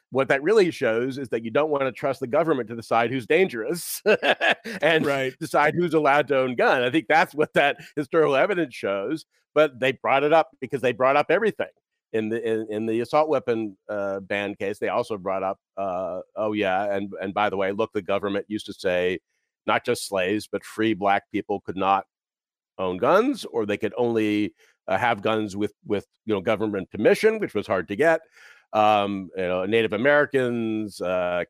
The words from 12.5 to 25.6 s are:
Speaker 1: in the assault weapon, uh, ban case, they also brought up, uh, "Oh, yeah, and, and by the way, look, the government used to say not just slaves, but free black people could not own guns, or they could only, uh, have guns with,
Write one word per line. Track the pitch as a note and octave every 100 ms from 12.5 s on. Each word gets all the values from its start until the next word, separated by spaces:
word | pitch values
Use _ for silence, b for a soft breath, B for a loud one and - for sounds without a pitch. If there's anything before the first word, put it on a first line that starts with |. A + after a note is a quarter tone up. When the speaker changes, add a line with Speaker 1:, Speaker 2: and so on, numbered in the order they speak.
| A2 A2
Speaker 1:
in | G#2+ A2+
the | A2+
assault | A#2 D3+ D#3
weapon, | C#3 - A2+ A2 F#2+ -
uh, | G#2 G2 G2
ban | F#2+ G2+ G2+
case, | G2+ G2 G#2
they | G#2+
also | G#2 A#2 G#2
brought | F#2 F#2+
up, | F#2+ G2 _ -
uh, | G2 F2+ F2+ F2+ - -
"Oh, | G#2+
yeah, | G#2+ G2 F#2 G#2
and, | G2+ G2+ G2
and | G2
by | G2 G#2
the | F#2+
way, | F#2+
look, | G2+ A2
the | G#2+
government | F2+ G2 G2+ G2 -
used | G#2+ -
to |
say | - F#2+ F2+ F2+ F2 _ _ _ _ -
not | A2+
just | - A#2 -
slaves, | F#2+ F2+ G#2+ -
but | G2+
free | - - A2
black | F#2+ G2+ G2+ -
people | G2+ - G2
could | - F#2
not | F#2+ G2 - _ _ _ _ _ _ -
own | F#2 F#2
guns, | B2 F#3+ C4 A#3 -
or | A#2
they | G#2 G#2
could | G#2 B2
only, | A#2+ A2+ G#2+ G#2 G2 - b b -
uh, | F#2+
have | A#2+ A2
guns | G#2+ A2 G#2+
with, | G2